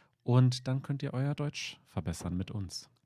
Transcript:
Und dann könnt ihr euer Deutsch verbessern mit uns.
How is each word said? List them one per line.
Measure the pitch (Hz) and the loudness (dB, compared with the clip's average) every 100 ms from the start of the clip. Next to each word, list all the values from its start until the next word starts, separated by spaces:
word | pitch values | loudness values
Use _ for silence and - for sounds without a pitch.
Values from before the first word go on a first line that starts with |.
| _ _ | _ _
Und | - 123 127 123 - | 4 6 6 4 -2
dann | 135 | -4
könnt | - 139 | -2 -4
ihr | 139 | -4
euer | 123 139 147 | -2 -2 -2
Deutsch | 147 - - - _ | -4 -6 -10 -12 _
verbessern | - 80 82 90 90 | -6 -4 -4 -4 -4
mit | 92 | -4
uns. | 104 90 - - _ | -4 -6 -10 -16 _